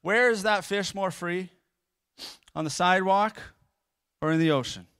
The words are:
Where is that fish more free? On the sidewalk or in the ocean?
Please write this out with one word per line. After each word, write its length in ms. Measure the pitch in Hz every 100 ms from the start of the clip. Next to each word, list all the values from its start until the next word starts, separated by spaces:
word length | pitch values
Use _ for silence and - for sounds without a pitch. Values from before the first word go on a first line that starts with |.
Where 300 | 170 214 247
is 140 | 226
that 200 | 202 208
fish 300 | 170 202 190
more 160 | 196 190
free? 400 | - 175 175 185 _ _ _ _ _ _ _ - - _
On 100 | 156
the 60 | 156
sidewalk 680 | - 180 185 190 196 214 - - _ _ _ _ _ _ _
or 100 | 156
in 80 | 160
the 120 | 160
ocean? 340 | 143 120 95 90